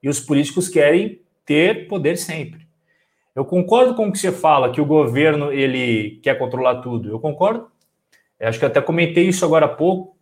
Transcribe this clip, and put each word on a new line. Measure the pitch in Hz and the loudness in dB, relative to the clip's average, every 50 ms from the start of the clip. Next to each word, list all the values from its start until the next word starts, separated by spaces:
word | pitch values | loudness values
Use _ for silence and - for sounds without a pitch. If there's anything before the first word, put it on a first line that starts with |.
| - | -4
E | 139 | -4
os | 143 - | -6 -6
políticos | - - 147 139 147 143 - 185 180 180 | -4 0 0 0 0 0 -2 -4 -4 0
querem | - 165 147 147 160 180 208 220 - - _ _ _ _ _ | 2 2 4 4 4 2 0 -2 -8 -12 _ _ _ _ _
ter | - 147 151 165 190 220 - - - | -2 2 2 2 2 0 -2 -6 -8
poder | 208 190 143 151 170 - | -8 -4 -2 -2 -2 -2
sempre. | - - 160 160 143 - - - - _ _ _ _ _ _ _ _ _ _ _ _ _ _ 131 | -6 -8 -10 -10 -10 -12 -16 -20 -20 _ _ _ _ _ _ _ _ _ _ _ _ _ _ -8
Eu | 135 | -6
concordo | - 180 180 180 185 226 247 254 254 240 | -2 0 -2 0 2 4 4 4 4 2
com | - 214 202 | 0 -2 -2
o | |
que | 185 - | -2 -2
você | - 185 180 | -4 -4 -4
fala, | - - 156 151 139 127 123 | 0 2 2 4 4 2 0
que | 120 147 | 0 -2
o | 151 | 0
governo, | 139 156 156 147 113 117 135 151 160 151 147 143 147 | 2 4 4 4 2 2 2 2 2 2 0 -2 -4
ele | 135 139 135 135 127 127 127 120 113 107 104 107 - - | -2 0 0 0 0 -2 -2 0 0 -2 -2 -4 -10 -6
quer | - 139 139 131 | -2 -2 -2 -2
controlar | 135 117 123 127 127 127 123 123 | -4 -6 -4 -2 0 0 0 -2
tudo. | - 123 120 117 98 104 | -6 -8 -8 -6 -6 -8
Eu | 107 113 | -10 -6
concordo. | 113 156 143 - 180 202 226 233 226 - _ _ _ _ _ _ _ _ _ _ _ _ _ _ | -6 -6 -2 0 0 0 0 -4 -10 -14 _ _ _ _ _ _ _ _ _ _ _ _ _ _
Eu | 113 113 | -4 -4
acho | 113 113 | -2 0
que | - | -2
eu | 135 | 2
até | 113 - | 2 0
comentei | - - 160 170 170 165 165 170 175 185 | 0 0 0 0 0 0 2 2 2 2
isso | 180 - 185 | 2 0 0
agora | 160 160 160 151 | 2 4 4 2
há | - | 2
pouco. | - - 151 180 190 185 185 - _ _ | 0 0 0 0 0 -2 -6 -12 _ _